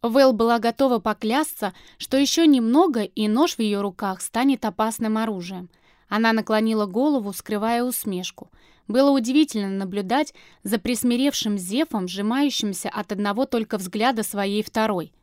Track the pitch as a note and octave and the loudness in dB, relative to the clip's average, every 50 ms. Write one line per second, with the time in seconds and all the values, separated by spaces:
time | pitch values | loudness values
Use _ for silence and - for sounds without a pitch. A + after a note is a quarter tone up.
0 | - A#3 A3 C#4 C4+ C4 B3 G3 A3+ A3+ A#3 A#3 G#3+ A#3 A#3 - C#4 C4 B3 A3 | -2 2 4 6 6 6 6 4 2 2 2 2 0 -2 0 2 2 2 2 0
1 | F3 A3+ G#3 _ - G#3+ A#3+ C#4 D#4 - - - A3+ F#3+ - - - - - _ | 0 -2 -4 _ -2 0 0 0 0 -2 -6 -6 -6 -6 -8 -10 -20 -20 -18 _
2 | - - - C4+ C#4+ C4+ - E4 E4+ D#4 C#4+ B3+ A3+ A3+ A#3+ D4+ F4+ F#4 C4 A#3 | -6 -2 0 2 2 2 2 4 6 6 6 6 4 4 4 4 4 4 2 0
3 | G#3 - _ - G#3+ G#3+ G#3+ A#3+ D#4 F4 - - A3+ G#3+ G3+ G3+ G3+ G3+ F#3 - | -2 -4 _ -2 0 0 2 2 2 0 0 -2 -2 0 0 0 -2 -4 -6 -6
4 | A3 G3 F#3+ F#3 - - _ A3+ B3+ C#4 C4+ - - G#3+ G3+ - A3 A3 A3 - | -6 -6 -6 -6 -10 -6 _ 0 2 2 2 2 -2 -6 -2 -2 -2 -2 -2 -4
5 | A3+ A3 G#3+ A3 A3+ A3 G#3 F#3 F3 F3 G3 F3+ F3+ - _ _ _ _ _ _ | -4 -2 -2 -2 -2 -4 -4 -6 -8 -10 -10 -12 -14 -16 _ _ _ _ _ _
6 | _ _ - G#3+ A3+ A3+ A3 A3 G#3+ - A3 G#3+ A3 A3 A3 G#3+ G#3 G3 F3+ A3 | _ _ -2 2 2 4 2 2 0 2 0 2 2 2 2 0 -2 -2 0 0
7 | C4 D4+ D4 C4 G#3 G3+ F#3+ - - - A3 G#3 G#3 A3+ A#3 A#3+ B3 B3+ A#3+ - | 2 2 2 0 -2 -4 -8 -10 -8 -6 -4 -2 -2 0 0 0 -2 -2 -4 -4
8 | - G#3+ F#3+ F3+ F3+ - - - - _ _ _ _ _ _ _ _ - G#3 B3+ | -6 -4 -4 -4 -6 -8 -12 -14 -20 _ _ _ _ _ _ _ _ -2 2 4
9 | C4+ C#4+ C#4 C4+ A3+ A#3 C4 D4 D#4 C#4+ - A3 G3+ G3 F#3+ G3 G3 F#3 F#3 G3+ | 4 6 4 2 2 2 2 2 2 2 0 -6 -4 -4 -4 -6 -6 -4 -6 -6
10 | G3 F#3 A#3 C#4 D4+ - _ - - - _ _ _ G3+ G#3+ A3 _ A#3+ B3 A3+ | -4 -2 -2 -2 -2 -2 _ -20 -20 -20 _ _ _ -4 -4 -4 _ -4 -4 0
11 | - B3 A#3+ A#3+ C4+ C#4+ C#4 - - A3 G#3 G3+ F3 F3+ G3 B3+ D#4+ - - G#3+ | 0 0 2 2 2 0 0 0 -4 -2 -4 -4 -4 -4 -2 -2 -2 -2 -2 -6
12 | F#3 F3+ F3 F#3+ G3+ G#3+ A#3 C4+ C#4+ C#4+ - - - G#3 F#3+ - - G3+ - - | -4 -4 -6 -4 -4 -2 0 0 0 0 0 -2 -4 -4 -6 -6 -8 -8 -8 -8
13 | G3+ _ G#3 F#3+ G#3 G#3 G3+ A3 C4+ - - A#3 A3 - - G#3 F#3+ F#3 - G#3+ | -8 _ -6 -4 -2 -2 0 -2 -2 -2 -2 -4 -4 -4 -6 -6 -6 -6 -4 0
14 | A3 B3 C4 A3 G#3 - - G3+ G3 G3 G3+ G#3 G#3 - _ A3+ A3 A3 G#3 F3+ | 0 0 0 0 -4 -4 -4 -4 -4 -2 -2 -2 -4 -4 _ -2 0 0 -2 -4
15 | D#3+ D#3+ _ _ | -6 -8 _ _